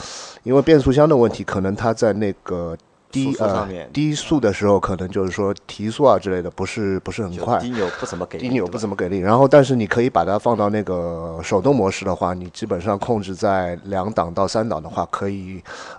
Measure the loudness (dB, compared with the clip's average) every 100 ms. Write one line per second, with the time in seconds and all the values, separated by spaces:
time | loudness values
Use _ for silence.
0 | -14 -16 -16 -10 2 4 6 6 6 6
1 | 6 6 4 0 -4 -2 -2 0 -2 2
2 | 2 2 -2 -4 -6 -6 -6 -8 _ _
3 | _ -4 -2 0 0 0 -4 -8 -6 -2
4 | 0 -2 0 2 2 2 4 4 2 -4
5 | -4 -2 -2 0 -2 -4 -10 -8 -6 4
6 | 4 4 2 -4 -4 -6 -6 -4 -2 -2
7 | -4 -8 -8 -6 -2 -2 -2 -4 -4 -4
8 | -8 -8 -8 -6 -2 -2 -2 -4 -4 -2
9 | -2 0 4 6 8 6 6 2 0 2
10 | 2 2 2 0 0 0 0 0 -2 -4
11 | -4 -6 -8 -8 -2 2 4 4 2 0
12 | -4 -2 -2 -4 -8 -10 -6 -4 -2 -2
13 | 0 -2 -4 -2 0 2 0 -6 -6 -6
14 | -4 -2 -2 0 0 0 -2 -4 -6 -6
15 | -6 -4 -6 -6 -10 -14 -14 -16 -16